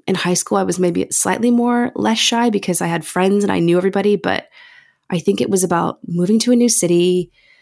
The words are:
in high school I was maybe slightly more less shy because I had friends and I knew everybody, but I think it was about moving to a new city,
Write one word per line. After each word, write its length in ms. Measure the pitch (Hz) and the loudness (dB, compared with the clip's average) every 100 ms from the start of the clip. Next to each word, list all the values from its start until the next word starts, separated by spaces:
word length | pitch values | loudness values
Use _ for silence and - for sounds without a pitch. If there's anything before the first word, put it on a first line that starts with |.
| - | -6
in 80 | 185 | -4
high 180 | 175 | -2
school 240 | 180 - 202 | -2 -2 -2
I 60 | |
was 160 | 190 180 | -2 0
maybe 260 | 180 175 - | 0 -2 -2
slightly 400 | - - 185 240 | -2 -2 0 0
more 400 | 240 240 240 240 | 2 2 0 -2
less 240 | - 214 226 | -2 -2 0
shy 320 | - 233 240 | 0 0 0
because 320 | 208 190 175 | 0 -2 -2
I 60 | 175 | -2
had 180 | 170 156 | -4 -4
friends 380 | 180 185 202 | -2 2 2
and 100 | 202 | 0
I 60 | 190 | 0
knew 180 | 170 175 | 2 2
everybody, 380 | 190 196 202 208 | 2 0 0 0
but 320 | 190 - - - - - _ _ - | 0 -4 -6 -18 -20 -20 _ _ -6
I 80 | 175 | -2
think 220 | 180 196 | 0 0
it 80 | - | 0
was 120 | 196 | 0
about 360 | 180 170 175 - - | 0 0 -2 -6 -6
moving 320 | 170 180 220 | -2 0 2
to 120 | 240 | 2
a 40 | 247 | 2
new 140 | 240 | 4
city, 600 | - 175 175 180 180 175 _ _ _ | 2 2 2 2 0 -2 _ _ _